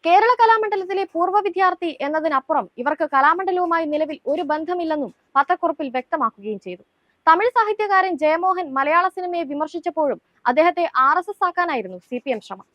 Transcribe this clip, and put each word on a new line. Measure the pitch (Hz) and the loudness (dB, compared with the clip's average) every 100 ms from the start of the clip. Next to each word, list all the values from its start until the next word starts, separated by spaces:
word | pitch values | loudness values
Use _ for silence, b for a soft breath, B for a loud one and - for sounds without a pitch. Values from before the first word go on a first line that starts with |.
കേരള | 330 359 440 | 6 4 6
കലാമണ്ഡലത്തിലെ | 494 453 453 427 403 370 392 | 4 4 4 2 -4 -4 -4
പൂർവ്വ | 392 330 359 392 | -4 -2 0 0
വിദ്യാർത്ഥി | 392 359 370 359 339 285 | -2 0 0 0 -6 -6
എന്നതിനപ്പുറം | 269 311 311 277 - 302 196 - | -4 -2 0 -2 -2 -4 -4 -6
ഇവർക്ക് | 247 302 302 | -4 -2 0
കലാമണ്ഡലവുമായി | 277 277 339 381 359 349 330 320 | 2 4 2 0 -2 0 -2 -2
നിലവിൽ | 302 311 311 - | -2 -4 -4 -4
ഒരു | 302 | -4
ബന്ധമില്ലെന്നും | 294 302 320 359 330 302 247 - _ | -2 -4 -4 -4 -4 -4 -6 -10 _
പത്രക്കുറിപ്പിൽ | 269 285 359 339 302 285 | 0 0 0 -2 -4 -6
വ്യക്തമാക്കുകയും | 247 247 330 226 _ 202 202 | -6 -4 -4 -4 _ -10 -10
ചെയ്തു. | 190 180 _ _ _ _ - | -10 -16 _ _ _ _ 2
തമിഴ് | 330 466 | 4 4
സാഹിത്യകാരൻ | 494 427 427 415 381 381 311 | 2 0 0 2 2 2 0
ജയമോഹൻ | 302 320 370 370 330 | 0 2 0 -2 -4
മലയാള | 262 277 330 370 | -2 2 2 0
സിനിമയെ | 370 359 349 | -4 -6 -6
വിമർശിച്ചപ്പോഴും | 294 285 302 349 339 320 294 180 _ _ - | -6 -6 -6 -6 -6 -2 -2 -2 _ _ -2
അദ്ദേഹത്തെ | 254 339 349 339 254 | 4 2 2 -2 2
ആർ | 262 330 | 2 2
എസ് | 370 | -2
എസ് | 403 | -2
ആക്കാനായിരുന്നു | 370 349 349 269 190 185 | -2 0 -2 -2 -6 -12
സി | _ 247 | _ -8
പി | 269 | -4
എം | 226 | -6
ശ്രമം. | - 190 - | -6 -16 -16